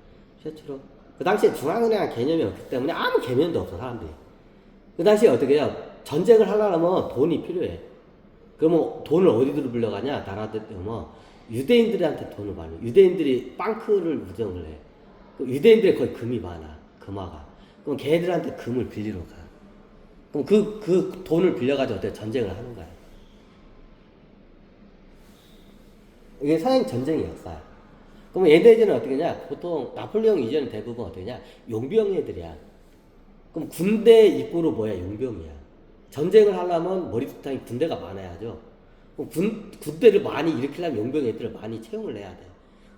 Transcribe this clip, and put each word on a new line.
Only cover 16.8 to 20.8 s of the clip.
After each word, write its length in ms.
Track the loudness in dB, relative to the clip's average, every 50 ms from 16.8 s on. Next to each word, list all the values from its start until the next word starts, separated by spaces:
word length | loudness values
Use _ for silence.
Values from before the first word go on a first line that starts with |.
| -20 -20 -20 -20
금화가. 480 | -16 -14 -12 -10 -12 -12 -14 -16 -20 -20 -20 -20 -20 -20 -20 -14 -8
그럼 140 | -6 -6 -4
걔들한테 540 | 0 0 0 2 2 0 -2 -2 -4 -6 -8
금을 320 | -10 -8 -6 -4 -4 -4 -6
빌리러 280 | -8 -8 -8 -8 -8 -10
가. 60 | -12 -14 -18 -20 -20 -20 -20 -20 -20 -20 -20 -20 -20 -20 -20 -20 -20 -20 -20 -20 -18 _
그럼 140 | -8 -6 0
그, 340 | 2 4 4 4 2 -4 -8